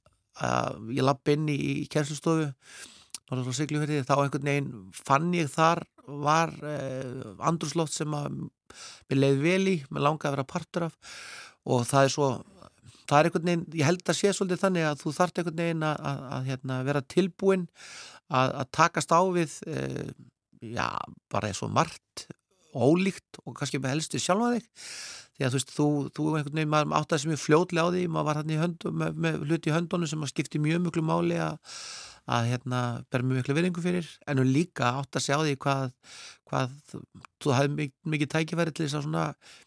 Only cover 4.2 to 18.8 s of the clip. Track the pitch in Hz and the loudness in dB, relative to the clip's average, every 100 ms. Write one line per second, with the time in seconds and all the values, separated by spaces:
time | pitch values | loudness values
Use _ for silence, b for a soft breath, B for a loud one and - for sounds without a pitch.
4.2 | 139 143 143 143 131 117 95 - - 135 | 4 0 0 0 -2 -8 -14 -16 2 2
5.2 | 175 175 143 - 160 170 - - - 143 | 4 0 0 4 4 4 -4 -18 -14 -4
6.2 | 147 160 160 151 147 147 135 131 131 123 | 2 2 2 -2 -8 -6 -6 -6 -8 -10
7.2 | 110 92 139 165 156 170 156 - 151 147 | -12 -4 0 0 0 -2 -2 -2 -4 -4
8.2 | 143 139 139 _ _ B B B B 135 | -4 -6 -10 _ _ B B B B 4
9.2 | 139 139 160 190 190 175 135 147 143 160 | 4 4 4 2 2 0 -2 0 0 0
10.2 | 147 139 131 175 160 175 170 - B B | -2 -4 -4 -6 -6 -4 -4 -6 B B
11.2 | B B B B - 127 120 139 135 147 | B B B B 0 0 4 4 4 4
12.2 | 139 117 - - - _ - - - 147 | 0 0 -8 -20 -20 _ -20 -20 2 4
13.2 | 165 170 170 170 170 160 143 180 - 165 | 6 2 0 0 -2 0 2 2 0 2
14.2 | 202 185 190 180 196 180 156 143 156 143 | 2 2 -2 0 0 2 0 0 -4 0
15.2 | 180 - 170 160 170 165 156 147 147 139 | 0 0 -4 -2 -2 0 -2 -2 -4 -6
16.2 | 127 123 131 131 131 127 131 143 - 175 | -6 -6 -4 -6 -4 -4 0 0 0 0
17.2 | 190 - 196 190 175 B B B B B | 0 2 2 2 0 B B B B B
18.2 | - 131 131 139 131 - | -2 2 2 0 -6 4